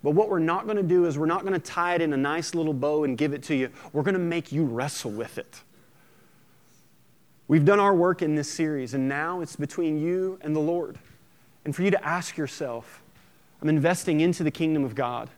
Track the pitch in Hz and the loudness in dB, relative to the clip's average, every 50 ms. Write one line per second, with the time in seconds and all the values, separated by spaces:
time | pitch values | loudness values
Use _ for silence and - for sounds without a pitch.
0 | - 143 147 180 214 208 202 175 160 160 170 190 226 214 214 208 190 165 180 180 | 0 2 4 4 2 2 2 0 2 2 0 -2 -2 -2 -2 -2 2 4 4 4
1 | 175 170 143 143 156 160 170 190 190 196 190 175 - - - 180 175 175 175 170 | 4 4 2 0 0 0 0 0 0 -2 -2 -2 -4 -4 -4 -2 0 2 2 2
2 | 165 156 143 135 135 143 151 165 160 - - 170 160 156 151 127 135 147 151 151 | 2 2 2 0 0 0 -2 -2 -4 -4 -2 -2 0 0 0 0 0 0 2 2
3 | 151 143 127 113 151 147 139 147 127 - 156 135 131 123 - - - - - 147 | 0 0 0 0 0 -2 -2 -4 -4 -2 0 0 0 -2 -6 -14 -20 -6 -4 -2
4 | 143 190 196 185 175 170 170 170 156 - 139 151 165 135 113 117 131 147 - - | 0 0 0 0 0 -2 -2 -4 -6 -4 -2 0 0 0 0 -2 -4 -4 -6 -6
5 | - 120 104 107 117 - - - - _ - - - _ _ _ - _ _ _ | -8 -8 -6 -6 -8 -8 -8 -12 -12 _ -18 -20 -20 _ _ _ -20 _ _ _
6 | _ _ _ _ _ _ _ _ _ _ _ _ _ _ _ _ _ _ _ _ | _ _ _ _ _ _ _ _ _ _ _ _ _ _ _ _ _ _ _ _
7 | _ _ _ _ _ _ _ _ _ - 147 160 143 160 202 208 202 202 196 170 | _ _ _ _ _ _ _ _ _ 2 4 6 6 6 6 6 6 6 6 6
8 | 175 185 180 180 180 151 151 151 147 - - - 165 156 151 139 131 117 120 139 | 4 4 2 2 0 0 0 -2 -2 -4 -4 -2 -2 -2 -2 -4 -6 -4 -2 -2
9 | 131 135 139 143 151 165 180 180 165 147 - - 147 143 - - 170 156 156 151 | 0 0 0 -2 -4 -4 -4 -6 -8 -8 -6 -8 -8 -6 -4 -2 -2 0 0 0
10 | 151 170 180 185 185 190 190 185 - 151 151 156 151 156 170 175 160 - - - | 0 0 0 0 -2 -4 -6 -6 -6 -2 -2 0 0 0 0 -2 -2 -6 -10 -16
11 | - - - _ _ _ _ _ _ _ _ _ _ 147 139 - 180 202 185 - | -20 -20 -20 _ _ _ _ _ _ _ _ _ _ -8 -4 0 2 2 2 2
12 | - 147 165 180 175 - - - 151 131 - - 156 127 117 117 113 - - - | 0 -2 -4 -4 -4 -6 -6 -6 -6 -6 -6 -8 -8 -8 -8 -10 -10 -14 -20 -20
13 | - - _ - - _ _ _ _ _ _ _ - 151 156 151 139 165 185 180 | -20 -20 _ -20 -20 _ _ _ _ _ _ _ 0 2 2 4 4 2 2 2
14 | - - 160 151 156 175 170 - 170 151 - - 165 160 156 151 139 127 107 - | 0 0 2 2 2 2 2 0 -2 -4 -2 0 -2 0 2 0 0 -2 -2 -4
15 | 117 120 123 117 117 127 - | -4 -4 -4 -6 -8 -10 -16